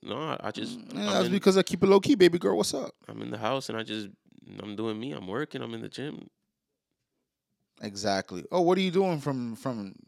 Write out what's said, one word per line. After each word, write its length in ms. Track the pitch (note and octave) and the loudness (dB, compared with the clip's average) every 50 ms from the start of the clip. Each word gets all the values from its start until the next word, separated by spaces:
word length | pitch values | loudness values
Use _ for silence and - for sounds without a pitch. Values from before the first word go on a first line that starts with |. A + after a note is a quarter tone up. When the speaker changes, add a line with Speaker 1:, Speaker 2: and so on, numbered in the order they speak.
| - | -10
Speaker 1:
no, 340 | - G#2 B2+ D#3 D#3+ C3 - | -8 -8 -6 -4 -6 -6 -6
I 100 | - G#2 | -6 -8
just, 280 | G#2+ - - - - - | -6 -6 -8 -8 -8 -12
Speaker 2:
Mm, 160 | - - - | -12 -10 -8
yeah, 60 | G3 | -4
Speaker 1:
I'm 60 | G#3 G#3 G3 | -2 0 2
Speaker 2:
that's 140 | G3 F#3+ | 2 2
Speaker 1:
in, 60 | F#3 F3+ | 2 2
Speaker 2:
because 240 | G3 - G3+ F#3+ | 2 4 6 6
I 60 | F#3+ F3+ | 6 4
keep 200 | - - F3 G3 | 2 0 2 6
it 40 | |
low 140 | G3 G3 G3 | 8 8 8
key, 140 | F#3+ - D4 | 8 6 6
baby 220 | G#3 F#3 F3 E3+ F3+ | 8 8 8 6 6
girl. 180 | E3 G3 - | 2 2 2
What's 180 | G#3+ G#3 - - | 2 2 0 0
up? 180 | C3+ - - - _ _ - | -4 -4 -6 -10 _ _ -14
Speaker 1:
I'm 140 | A2 A2 A2 | -10 -10 -8
in 80 | A#2+ | -8
the 80 | A#2+ A2 | -6 -4
house 300 | A2 G#2+ C3 C3+ B2+ - | -2 0 -2 -2 -2 -4
and 100 | A2+ A2+ | -6 -6
I 40 | A2 | -4
just, 240 | G#2+ G#2+ G#2+ G#2 G2 G2 _ _ _ _ - - - G2 G2+ G2 | -4 -6 -6 -6 -8 -12 _ _ _ _ -20 -20 -16 -14 -12 -10
I'm 120 | G#2 G#2 | -10 -6
doing 220 | G2+ A2 A2+ A2 G#2+ | -4 -4 -4 -4 -4
me. 140 | A#2 C#3 D3+ | -6 -8 -8
I'm 140 | C3+ - F2+ | -8 -8 -6
working. 340 | G2 B2 D3+ - - C3+ B2 | -6 -6 -6 -6 -8 -10 -10
I'm 120 | A#2 A2+ | -8 -10
in 80 | A2+ A2+ | -10 -10
the 60 | G#2 | -10
gym." 400 | - - B2+ D3+ - - - - _ _ _ _ _ _ _ _ _ _ _ _ _ _ _ _ _ _ _ _ _ _ _ _ _ _ _ _ _ - - | -10 -10 -10 -10 -10 -12 -14 -18 _ _ _ _ _ _ _ _ _ _ _ _ _ _ _ _ _ _ _ _ _ _ _ _ _ _ _ _ _ -12 -12
Speaker 2:
Exactly. 640 | G#2+ G2+ G2+ G2 G#2 G2 F#2+ F#2 - F#2+ F2+ - - | -10 -8 -4 -2 0 0 0 -2 -4 -8 -12 -8 -2
"Oh, 120 | - F3+ F3 | 0 2 4
what 160 | E3+ F#3 F#3+ | 4 4 4
are 20 | |
you 100 | F#3+ F#3 | 2 0
doing 300 | D#3+ F#3+ G3 F#3 E3+ D3+ | 2 2 2 2 0 -2
from, 340 | B2+ D3 C3+ C3 B2 A#2 A2+ | -2 -4 -4 -4 -4 -6 -8
from 400 | G#2+ - C3+ B2 A2+ G2+ F#2+ - - - | -8 -6 -6 -6 -6 -8 -10 -12 -16 -20